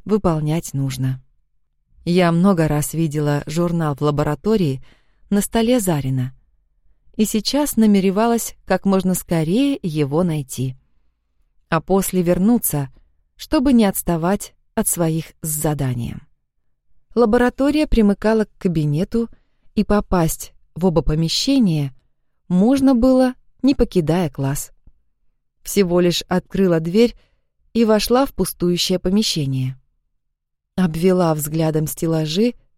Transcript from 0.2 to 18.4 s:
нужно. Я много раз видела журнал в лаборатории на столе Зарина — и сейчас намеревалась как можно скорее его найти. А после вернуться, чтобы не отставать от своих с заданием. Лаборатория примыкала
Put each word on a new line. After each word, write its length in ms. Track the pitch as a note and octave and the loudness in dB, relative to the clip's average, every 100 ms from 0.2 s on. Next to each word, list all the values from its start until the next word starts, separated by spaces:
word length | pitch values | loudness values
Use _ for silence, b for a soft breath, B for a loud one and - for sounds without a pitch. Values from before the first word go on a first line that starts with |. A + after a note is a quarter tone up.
| F#3 D#3 D3+ E3 - | 0 0 0 -2 -4
нужно. 480 | C#3 C3+ C3 C3 C3 - _ _ _ _ _ _ _ | -4 -4 -4 -4 -6 -10 _ _ _ _ _ _ _
Я 280 | - F3 F3 | -2 2 2
много 360 | E3+ F#3+ F3+ D#3 | 4 2 2 2
раз 260 | D3 D3 | 0 -4
видела 500 | D3+ E3 D3 D3 C#3+ - | -2 -4 -2 -2 -2 -2
журнал 500 | D#3+ F3 E3+ D3+ C#3 | -2 -2 0 -2 -2
в 60 | |
лаборатории 840 | D3 D3 D3+ D3 G3+ A3 D#3+ C3 b b b b b | -2 0 -2 -2 -2 0 0 -4 b b b b b
на 120 | G3+ | -2
столе 380 | G3+ A#3 A3+ B3+ | -2 0 2 0
Зарина — 560 | F#3 D3+ C3 C3 B2+ - _ _ _ _ _ _ _ - | 0 -2 -2 -4 -4 -8 _ _ _ _ _ _ _ -4
и 100 | G#3+ | -2
сейчас 520 | A3 - C#4 D4 - | -2 -2 -2 0 2
намеревалась 800 | A3 G3+ F#3+ F#3 A#3 A#3 - - - | 4 4 2 0 0 0 -4 -10 -4
как 200 | F#3+ F#3+ | -2 0
можно 280 | F#3+ F3+ | 0 0
скорее 680 | F3+ - E3 D#3 G3+ C#4+ C#4 | -4 -2 -2 0 0 0 -2
его 420 | F#3 D3+ C#3 D3+ | -4 -2 -2 0
найти. 520 | F3+ D#3 C3+ - C3 C3 _ _ _ _ _ _ _ _ - | 0 -2 -6 -6 -8 -8 _ _ _ _ _ _ _ _ -4
А 120 | E3 | -4
после 400 | - F#3+ F#3 F#3 | 0 -2 0 -2
вернуться, 680 | F3 F3+ G3 A#3+ - D3 C#3 - _ _ _ - | 0 2 2 2 0 -4 -6 -12 _ _ _ -20
чтобы 380 | - D#4 C4 | -4 0 4
не 120 | A#3+ A3+ | 4 4
отставать 680 | - - E3+ E3+ G3+ - _ _ - | 0 -2 -2 0 -2 -6 _ _ -6
от 120 | G#3+ | -4
своих 460 | - E3 D#3+ - - | -2 -2 -2 -6 -12
с 60 | D#3+ | -8
заданием. 800 | D3+ D#3 D3 C3+ B2 A#2 - - _ _ _ _ _ _ - _ - | -4 -2 -2 -4 -4 -6 -10 -16 _ _ _ _ _ _ -20 _ 0
Лаборатория 720 | A#3+ B3 B3 - C#4 D4 D4+ | 2 4 2 0 0 0 2
примыкала 580 | - G3+ G3 G#3+ A3 | 2 2 2 0 0